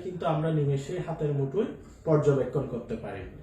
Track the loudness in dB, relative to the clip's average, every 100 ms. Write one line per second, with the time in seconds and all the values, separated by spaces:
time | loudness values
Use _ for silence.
0 | -6 -2 0 2 2 2 2 0 -2 -6
1 | -4 -2 0 0 0 0 -2 -4 -16 -6
2 | 4 6 6 4 2 -2 -2 -6 -6 -8
3 | -6 -10 -12 -14